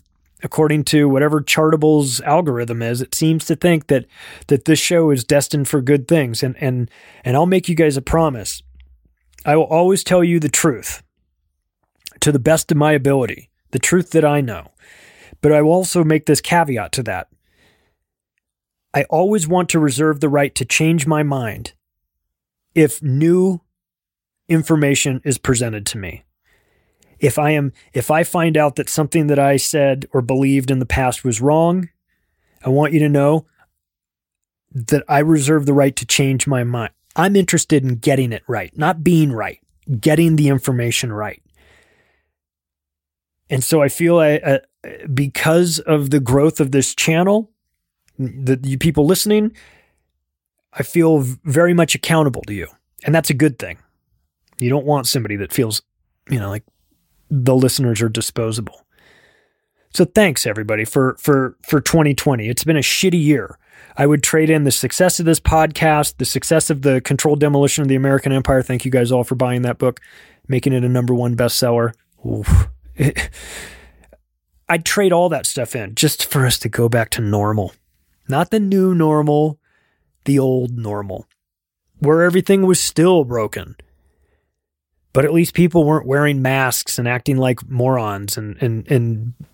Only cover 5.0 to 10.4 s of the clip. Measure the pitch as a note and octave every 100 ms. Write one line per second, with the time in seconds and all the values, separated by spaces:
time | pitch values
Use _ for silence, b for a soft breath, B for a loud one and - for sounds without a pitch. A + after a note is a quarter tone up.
5 | D#3+ C3+ - C#3+ C3+ D3 C3+ D3 B2+ D3
6 | B2 E3 B2+ A2+ C3 B2+ C3+ B2+ A#2+ B
7 | B B - C3 F3 F#3 F3+ D#3+ D#3+ C#3
8 | - E3 D#3+ B2 G2 - - - - _
9 | _ _ _ _ - D#3 D#3 D#3+ F3+ F#3+
10 | - F3+ F3 E3+